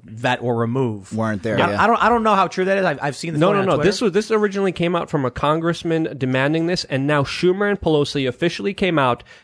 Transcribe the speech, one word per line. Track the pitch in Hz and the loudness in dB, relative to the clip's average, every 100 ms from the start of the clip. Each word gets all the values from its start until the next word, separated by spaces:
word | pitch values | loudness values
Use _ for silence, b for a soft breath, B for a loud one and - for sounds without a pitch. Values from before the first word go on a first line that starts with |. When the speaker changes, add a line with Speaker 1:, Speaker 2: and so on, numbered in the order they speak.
Speaker 1:
vet | - 110 127 127 | -18 -6 -2 -2
or | 120 | -2
remove. | 117 113 131 127 104 92 110 | -2 0 0 -2 -4 -8 -4
Speaker 2:
Weren't | 110 101 | -2 -2
there, | 113 101 | -2 0
Speaker 1:
I, | - | 0
Speaker 2:
yeah. | 101 | 2
Speaker 1:
I | 202 | 2
don't, | 233 | 2
I | 208 | 2
don't | 240 | 2
know | 220 | 2
how | 196 180 | 2 0
true | - 185 | 0 0
that | 196 | 0
is. | |
I've, | 180 139 | 0 -2
I've | 143 131 | -4 -6
seen | 165 | -4
this | 147 | 2
Speaker 3:
No, | 180 | 2
Speaker 1:
going | 202 | 2
Speaker 3:
no, | |
Speaker 1:
on | 190 | 2
Speaker 3:
no. | 147 | 2
Speaker 1:
Twitter. | 160 | 2
Speaker 3:
This | 208 | 2
was, | 233 | 0
this | 180 214 | 0 0
originally | 220 208 196 196 | 0 0 0 -2
came | 170 170 | 0 0
out | 180 - | 0 -2
from | 151 | -2
a | 127 | -2
congressman | - 147 160 165 165 170 160 160 139 | -2 0 0 0 -2 0 0 -2 -2
demanding | 131 131 139 165 165 | 0 2 2 2 0
this, | 180 | -2
and | - 135 139 | -2 -2 0
now | 147 | 0
Schumer | 135 - 175 185 208 | 0 0 2 2 0
and | 196 | 0
Pelosi | 165 151 143 147 131 | 2 2 2 -2 -2
officially | - 175 - 202 | -2 -4 -2 -6
came | 190 185 160 | -2 0 2
out | 131 117 - B | 2 0 -6 B